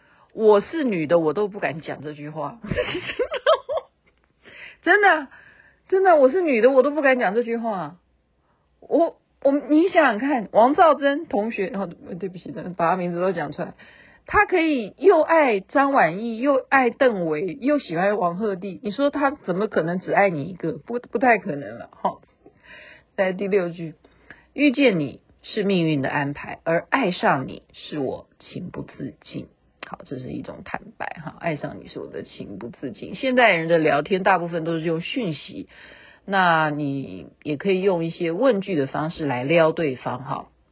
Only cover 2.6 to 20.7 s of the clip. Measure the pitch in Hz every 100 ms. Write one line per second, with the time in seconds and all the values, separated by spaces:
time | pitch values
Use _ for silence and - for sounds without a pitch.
2.6 | 214 - - 359 - - 571 622 539 640
3.6 | - 571 - _ _ _ _ _ - -
4.6 | - - 320 403 392 311 269 - - _
5.6 | _ _ _ 381 381 311 262 359 339 233
6.6 | 247 269 262 294 277 254 202 214 226 233
7.6 | 226 196 160 180 _ _ _ _ _ _
8.6 | _ _ - 277 330 - _ _ 277 285
9.6 | 277 302 359 349 277 208 277 269 196 190
10.6 | 247 302 330 285 277 285 330 190 220 226
11.6 | 185 196 185 - - 180 190 180 - 151
12.6 | 185 175 165 185 175 175 185 170 147 -
13.6 | 180 - - - - _ - 403 415 370
14.6 | 320 277 196 - 311 359 - 330 277 202
15.6 | - 285 277 277 170 180 233 220 277 269
16.6 | - 277 247 - 262 202 165 151 185 147
17.6 | 247 294 - 160 196 208 175 175 220 185
18.6 | 196 165 208 202 285 285 277 294 - 180
19.6 | 214 - 165 180 156 160 202 160 170 185
20.6 | 165